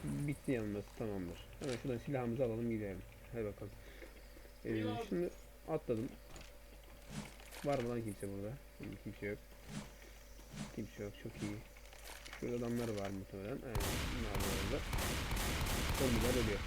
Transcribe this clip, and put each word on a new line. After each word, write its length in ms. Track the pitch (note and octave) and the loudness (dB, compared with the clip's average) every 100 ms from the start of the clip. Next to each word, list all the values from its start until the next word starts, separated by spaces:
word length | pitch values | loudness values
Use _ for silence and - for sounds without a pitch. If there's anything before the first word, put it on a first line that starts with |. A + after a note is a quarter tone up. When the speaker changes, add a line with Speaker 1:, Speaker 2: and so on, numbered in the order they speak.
Speaker 1:
bir. 240 | D3+ C#3+ C#3+ | 0 0 2
Bitti 240 | C#3 - | 0 4
yanması, 360 | B2 G#2+ G2+ G2+ - | 4 4 0 -2 -2
tamamdır. 400 | A2+ G2 F2 E2+ - - | 0 0 -2 -4 -10 -6
Hemen 180 | D3+ A#2 | -2 -2
şuradan 140 | C#3 A#2 - | 0 0 0
silahımızı 400 | C#3 A#2+ A#2 B2 | 0 2 4 4
alalım, 240 | A2 A#2 | 4 2
gidelim. 320 | A2 G#2 F#2 - - - | 2 0 -2 -8 -14 -6
Hadi 120 | A#2+ G#2 | -2 -2
bakalım. 260 | G2 G2+ - - - - - - - - - A#2 | -2 -8 -8 -14 -12 -14 -14 -14 -14 -14 -8 0
Ee, 40 | |
Speaker 2:
Eyvallah. 360 | A2 A2 G#2+ A3+ | 2 2 0 2
Speaker 1:
şimdi 200 | F3+ F3 - - - - | 2 2 -2 -14 -14 -2
atladım. 400 | D#3 - A2 C3 - - - - - - - - - - - - - - - D3 | -2 2 2 2 -4 -12 -12 -12 -14 -14 -14 -14 -14 -8 -6 -6 -10 -12 -2 4
Var 140 | C#3 | 4
mı 100 | A#2+ | 6
lan 120 | A#2+ | 2
kimse 240 | A2+ G2 G2 | 0 -2 -2
burada? 140 | G2 G#2 C#3 - - | -2 -2 -4 -10 -10
Hı, 60 | G#2 G2+ | -8 -6
kimse 220 | A2 G#2 G2+ | -6 -4 -2
yok. 120 | G#2+ - - - - - - - - - - - - G#2 - | -4 -6 -14 -8 -8 -8 -12 -14 -14 -14 -14 -10 -8 -6 -4
Kimse 280 | G#2 - | -6 -4
yok, 100 | G#2 - | -6 -6
çok 80 | A#2 | -8
iyi. 240 | - G#2 G#2 - - - - - - - - | -4 -4 -4 -8 -14 -14 -12 -12 -10 -10 -4
Şurada 160 | B2 A#2+ | 0 0
adamlar 320 | A#2+ A#2+ A#2 | 2 2 2
var 220 | G#2 G2 | 2 0
muhtemelen. 480 | G2 F#2+ G2 G2 C#3 C3 | -2 -4 -4 -2 -2 0
Aynen, 240 | G#2+ F#2+ - - | 2 2 2 2
bunlar 220 | B2+ A2+ G2+ | 2 2 2
da 120 | - - - | 4 4 2
orada. 140 | - - - - - - - - - - - - - | 2 2 2 2 2 2 2 4 4 4 4 4 6
Zombiler 440 | C3+ A2+ A2 B2 | 6 8 8 8
ölüyor. 160 | A2 G2 | 6 4